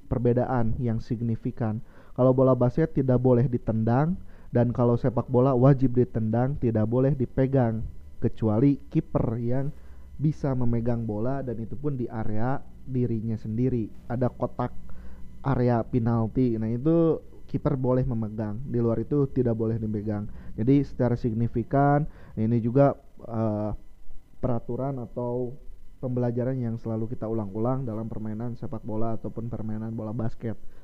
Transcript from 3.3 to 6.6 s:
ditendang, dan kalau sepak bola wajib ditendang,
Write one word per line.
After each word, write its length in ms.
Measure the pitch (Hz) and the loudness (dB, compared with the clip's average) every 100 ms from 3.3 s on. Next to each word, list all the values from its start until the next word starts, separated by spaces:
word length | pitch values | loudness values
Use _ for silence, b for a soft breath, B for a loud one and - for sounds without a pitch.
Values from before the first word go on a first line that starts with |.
| 120 123 | 4 4
ditendang, 720 | 120 - 113 110 120 156 185 B B B | 0 -2 0 2 2 2 -2 B B B
dan 160 | 123 120 | 2 2
kalau 320 | 117 120 120 | 4 4 4
sepak 240 | 135 117 117 | 2 0 2
bola 320 | 127 131 123 | 4 4 6
wajib 400 | 131 135 127 123 | 6 6 6 4
ditendang, 640 | 120 120 110 113 131 147 | 2 2 0 2 0 0